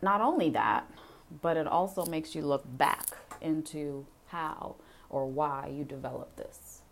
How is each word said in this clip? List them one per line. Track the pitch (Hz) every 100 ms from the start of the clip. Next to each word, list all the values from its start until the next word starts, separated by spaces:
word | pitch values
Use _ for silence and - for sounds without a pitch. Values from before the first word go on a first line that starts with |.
not | 196 202
only | 233 339 170
that, | 110 110 107 - - - - - 151
but | 170 165
it | 156
also | 165 190 190 170
makes | 160 156 160
you |
look | 147 139 - 127
back | 147 - - - - -
into | 160 156 156 151 147 139 139 - -
how | 170 156 - - - - - -
or | 139 135
why | 135 151 139 143
you | 139
developed | 143 139 131 127 - -
this | - - - - -